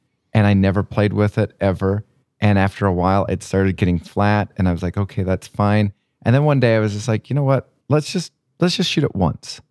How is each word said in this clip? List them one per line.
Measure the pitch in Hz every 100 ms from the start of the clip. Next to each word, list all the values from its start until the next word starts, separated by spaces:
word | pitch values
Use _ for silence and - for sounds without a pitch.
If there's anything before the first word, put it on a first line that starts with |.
| _ _ _
and | 110 104
I |
never | 98 95 95
played | - - 104
with | 98 104 -
it | 104 -
ever. | 98 87 95 101 - _ _ -
And | 104 98
after | 95 -
a | 101
while, | 90 90 98 -
it | 92
started | - 98 95 87
getting | 90 87
flat, | - 98 101 104 98 -
and | 90
I |
was | 82
like, | 87 104
"Okay, | 98 -
that's | 92 92 -
fine." | - 104 107 101 - _ _
And | -
then | 135
one | 151 139
day | 117 110
I |
was | 107
just | 104 113
like, | 110 -
"You |
know | 139
what? | 135 135 - _ -
Let's | 151 -
just, | 190 - _ _ -
let's | 180 196
just | 175
shoot | -
it | 139
once." | 95 82 - - - -